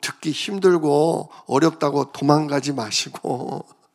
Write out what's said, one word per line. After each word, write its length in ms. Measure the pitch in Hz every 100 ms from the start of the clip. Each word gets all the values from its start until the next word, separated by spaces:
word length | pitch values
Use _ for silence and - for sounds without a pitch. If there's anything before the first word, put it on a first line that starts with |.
듣기 300 | - - 160
힘들고 1000 | 143 - 196 185 175 151 147 160 - - - -
어렵다고 680 | 135 165 160 143 143 131
도망가지 600 | - 143 147 151 143 139
마시고 920 | 131 107 - - - - 127 - - - _ _